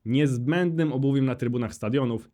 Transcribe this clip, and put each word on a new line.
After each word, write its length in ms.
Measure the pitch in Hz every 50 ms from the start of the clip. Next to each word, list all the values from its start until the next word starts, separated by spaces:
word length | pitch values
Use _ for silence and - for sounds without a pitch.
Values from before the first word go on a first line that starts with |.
| -
niezbędnym 880 | 110 120 135 151 139 127 120 120 131 160 175 180 175 165 160 165 156 127
obuwiem 320 | 131 135 139 135 139 135
na 100 | 131 123
trybunach 380 | 127 120 117 123 123 120 107 110
stadionów 560 | - - 107 120 143 135 120 117 110 - -